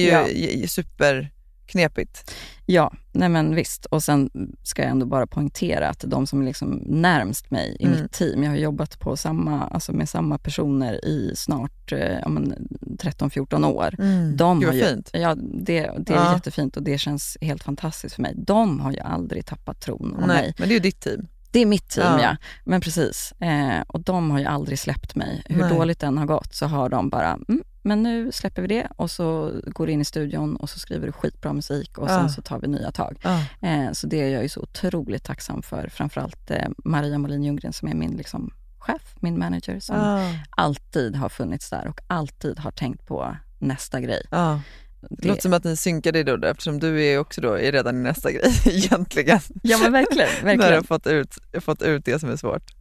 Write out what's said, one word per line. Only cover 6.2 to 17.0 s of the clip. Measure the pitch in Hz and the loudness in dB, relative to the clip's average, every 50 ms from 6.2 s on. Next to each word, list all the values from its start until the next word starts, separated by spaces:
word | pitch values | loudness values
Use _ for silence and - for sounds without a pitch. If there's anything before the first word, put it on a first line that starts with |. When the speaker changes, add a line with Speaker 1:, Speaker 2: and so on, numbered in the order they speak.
| 135 | 0
Speaker 2:
som | 139 - 139 | 0 0 0
är, | 135 | 0
liksom, | 131 135 - - - - - - | 0 -2 -4 -4 -4 -4 -4 -2
närmst | - - 156 170 180 170 139 107 95 127 - - - | 0 2 4 4 4 4 4 2 0 -4 -6 -6 -4
mig | 131 101 67 53 - - | -2 -2 -2 -2 -4 0
i | - | 2
Speaker 1:
Mm. | 139 165 160 147 | 2 4 2 0
Speaker 2:
mitt | - - | -4 -2
team, | - 175 147 - 110 143 | -2 0 0 0 0 0
jag | 151 | 0
har | 147 | 0
jobbat | 147 151 151 147 147 151 - - - | 0 0 -2 -2 -2 -4 -6 -6 -8
på | - 139 131 | -6 -4 -4
samma, | 156 - 160 160 165 165 156 151 139 - | -4 -2 -4 -2 -2 0 0 0 -2 -2
alltså, | - - 165 - - - | -2 -4 -4 -4 -2 -2
med | - 156 147 | -2 -2 -2
samma | - 170 165 151 151 139 | -2 -2 0 0 -2 -2
personer | - 151 143 - 156 143 139 135 131 120 107 - - | -4 -6 -2 -2 0 2 2 2 2 0 -2 -2 -2
i | - 151 143 101 87 - | -2 -2 0 -2 -4 -4
snart, | - - - 156 135 123 143 - - - - 147 | -4 -2 -2 -2 -2 -2 -6 -8 -12 -10 -6 -4
eh, | 135 - - 92 - - | -2 -2 -2 -2 -2 -2
ja, | 156 | -2
men | 151 151 143 - - - - - - - - - - - | -2 -2 -2 -2 -4 -6 -10 -10 -10 -12 -10 -10 -10 -6
tretton, | - - - - 143 139 | -6 -6 -4 -2 -2 -2
fjorton | - 143 135 - 143 151 151 | -2 -2 -4 0 0 2 2
år. | 151 - - 85 78 185 - | 2 2 2 -2 -2 -2 0
Speaker 1:
Mm. | 196 196 190 180 170 156 143 | 2 2 4 4 2 2 4
Speaker 2:
De | 139 165 175 180 160 | 4 6 6 6 6
Speaker 1:
Gud, | 135 - | 4 4
Speaker 2:
har | 131 | 4
Speaker 1:
vad | 127 123 | 4 4
Speaker 2:
ju, | 175 127 | 2 2
Speaker 1:
fint. | - - - - | 0 -6 -6 -4
Speaker 2:
ja, | 165 170 165 156 | 0 0 0 0
det, | - - - - - 180 170 170 165 151 - - - | -2 -4 -8 -6 -6 -2 0 0 0 0 -2 -4 -6
det | 175 - 156 | -2 2 4
är | |
Speaker 1:
Ja. | 170 170 175 180 | 4 6 6 4
Speaker 2:
jättefint | 180 - 147 - - 147 131 - | 2 0 -2 -2 -2 -2 -2 -2
och | - 143 | -4 -2
det | 143 139 | -2 -2
känns | 139 | -2